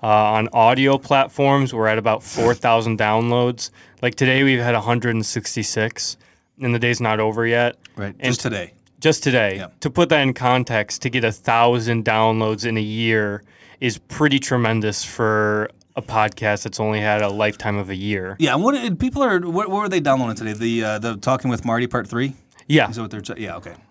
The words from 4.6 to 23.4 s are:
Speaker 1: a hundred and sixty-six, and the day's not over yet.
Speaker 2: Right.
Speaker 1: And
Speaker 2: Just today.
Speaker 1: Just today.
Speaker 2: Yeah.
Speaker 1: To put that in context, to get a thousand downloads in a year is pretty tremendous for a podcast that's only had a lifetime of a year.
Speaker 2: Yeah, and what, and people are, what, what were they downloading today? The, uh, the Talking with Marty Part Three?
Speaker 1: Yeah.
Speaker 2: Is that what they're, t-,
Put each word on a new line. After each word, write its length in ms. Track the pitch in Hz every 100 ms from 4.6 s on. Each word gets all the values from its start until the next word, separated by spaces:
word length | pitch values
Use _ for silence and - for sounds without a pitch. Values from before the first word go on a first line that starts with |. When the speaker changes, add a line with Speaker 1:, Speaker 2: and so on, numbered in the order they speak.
| 120 117
Speaker 1:
a 60 |
hundred 340 | 107 120 120 113
and 100 | 110
sixty-six, 880 | - - - 104 - 110 - - - _ _ _ _
and 140 | 131 120
the 20 |
day's 240 | 120 117
not 180 | 117 107
over 280 | 110 110 117
yet. 280 | 117 120 - - -
Speaker 2:
Right. 180 | 101 -
Speaker 1:
And 40 |
Speaker 2:
Just 180 | 127 127
today. 320 | 127 107 87 _ _ _
Speaker 1:
Just 240 | 156 156
today. 320 | 147 123 104 98
Speaker 2:
Yeah. 120 | 92 _
Speaker 1:
To 100 | 151
put 200 | 135 170
that 120 | 156
in 140 | 135 123
context, 680 | 127 127 120 117 104 -
to 80 | 131
get 140 | 127
a 80 | 113
thousand 720 | 107 - 117 120 123 113 117 110
downloads 640 | 110 113 113 110 107 117
in 100 | 113
a 40 |
year 600 | 107 110 113 110 104 101 _ _ - -
is 180 | 127 -
pretty 400 | _ - 151 139
tremendous 680 | - 127 113 110 107 101
for 680 | - - 110 107 107 107 107 - _ -
a 80 |
podcast 580 | - 113 107 - 107 104 110
that's 140 | -
only 200 | 107 107
had 220 | 107 104
a 60 | 104
lifetime 480 | 101 107 104 110 101
of 120 | 95
a 60 | 95
year. 400 | 101 101 92 98
Speaker 2:
Yeah, 160 | 151
and 100 | 131
what, 120 | 220 277
and 240 | 233 175
people 240 | 254 262
are, 160 | 262 185
what, 320 | 175 170 208
what 100 | 196
were 80 | 208
they 100 | 185
downloading 360 | 143 135 120 110
today? 180 | 110
The, 300 | 104 117 117
uh, 160 | 110 107
the 160 | 117 104
Talking 320 | - 127 131
with 160 | 117 117
Marty 220 | 117 123
Part 200 | 127 104
Three? 280 | 117 139 135 _ - -
Speaker 1:
Yeah. 200 | 147 113
Speaker 2:
Is 60 | 113
that 40 |
what 80 | 110
they're, 120 | 107
t-, 200 | 101 -